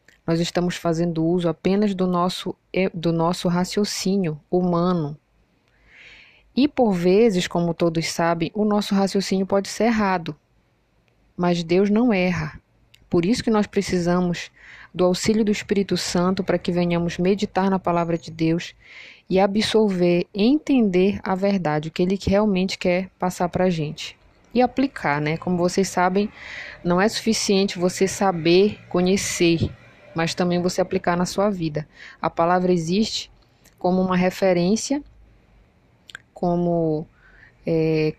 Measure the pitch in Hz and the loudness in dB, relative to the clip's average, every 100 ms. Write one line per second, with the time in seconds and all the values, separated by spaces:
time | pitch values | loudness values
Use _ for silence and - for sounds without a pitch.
0 | _ _ - 165 170 180 175 - 170 165 | _ _ -4 -2 -2 -2 -2 -2 -2 0
1 | 175 160 160 180 170 160 180 196 208 185 | -2 0 0 0 -2 -2 0 0 0 0
2 | 185 175 180 - - - _ 180 190 170 | 0 0 0 -4 -10 -12 _ -2 -2 -2
3 | 170 165 165 180 180 175 180 - 208 - | -2 0 0 0 -2 0 -2 -2 -4 -2
4 | 185 196 170 151 _ 180 180 170 175 175 | -2 0 -2 -6 _ 0 2 2 0 0
5 | 147 151 _ _ _ _ _ _ _ - | -4 -8 _ _ _ _ _ _ _ -20
6 | - - - _ _ - 294 - 233 185 | -20 -20 -20 _ _ -2 0 2 0 2
7 | 180 196 233 180 - 175 170 165 170 165 | 2 4 4 2 -2 -2 -2 0 -2 -2
8 | 160 - 165 165 165 208 214 208 202 196 | -4 -2 0 0 -2 -2 0 0 0 0
9 | 196 196 - 190 190 196 196 - 220 220 | 0 -2 -2 -2 0 -2 -2 -2 0 2
10 | 196 185 160 151 _ _ _ _ _ _ | 0 -2 -4 -12 _ _ _ _ _ _
11 | _ _ _ - 175 175 165 175 202 208 | _ _ _ -4 -2 0 0 2 4 2
12 | 247 196 180 165 151 - _ _ _ _ | 2 2 0 -2 -6 -10 _ _ _ _
13 | _ 175 170 240 - 214 202 208 185 180 | _ 0 2 0 0 0 0 -2 -2 0
14 | 170 180 180 170 - _ - - - 170 | 2 2 0 -2 -8 _ -20 -20 -8 0
15 | 180 180 - 214 214 208 - 202 190 180 | 0 2 0 2 2 -2 -2 -2 0 -2
16 | - 180 180 190 185 175 - 175 175 170 | -2 0 0 0 -2 -2 -2 -2 0 0
17 | 170 165 180 202 208 185 190 190 180 175 | -2 0 0 0 -2 0 0 0 0 0
18 | 170 170 - 160 160 170 - - - - | 0 -4 -6 -2 0 0 -4 -16 -20 -20
19 | - - - 185 202 202 208 220 214 185 | -20 -16 -2 2 2 2 2 2 2 2
20 | 175 175 - 190 220 302 - 269 214 180 | 2 2 0 0 2 2 2 2 4 4
21 | 190 196 - 185 196 196 156 151 156 - | 2 0 -4 -2 0 0 0 -2 -2 -2
22 | 180 196 - 196 214 185 190 - 185 180 | 0 0 2 2 2 0 -2 -2 0 0
23 | 190 - 185 - 175 - 185 165 147 151 | -4 -6 -6 -2 -2 0 0 0 -4 -8
24 | - - _ _ _ 233 247 254 269 - | -14 -16 _ _ _ 0 2 2 -2 -2
25 | 156 147 151 160 - 180 175 196 190 - | -2 0 0 -2 -2 0 0 0 0 2
26 | 180 190 208 - - - - - 175 180 | 2 2 -2 -6 -16 -16 -16 -6 0 2
27 | 214 - - 220 - 196 196 180 180 - | 2 0 -2 0 2 2 0 0 -2 0
28 | 190 - 196 175 160 180 208 - - 180 | -2 0 0 2 4 4 4 -2 -4 0
29 | 180 190 - - 170 165 - - - - | 2 0 -2 0 2 2 -2 -6 -20 -20
30 | - 165 165 - 180 175 180 185 180 190 | -10 -6 -4 -2 0 0 0 -2 -2 -2
31 | - 175 180 - 208 185 160 151 151 - | -2 -2 -2 0 -2 -2 -4 -6 -8 -14
32 | - - 165 - 170 180 180 180 160 190 | -20 -6 -4 0 2 2 2 0 0 0
33 | 214 - - _ _ _ _ _ 180 185 | 0 -4 -12 _ _ _ _ _ 0 0
34 | 185 180 180 - 196 175 175 220 - 285 | 0 0 0 2 2 2 2 0 -2 -6
35 | - - - _ _ _ _ _ _ _ | -6 -20 -20 _ _ _ _ _ _ _
36 | - - _ - 180 175 175 170 160 151 | -20 -20 _ -4 -2 0 0 0 0 -2
37 | 165 _ _ - - _ - 160 160 156 | -6 _ _ -20 -20 _ -2 0 2 2
38 | 156 | 0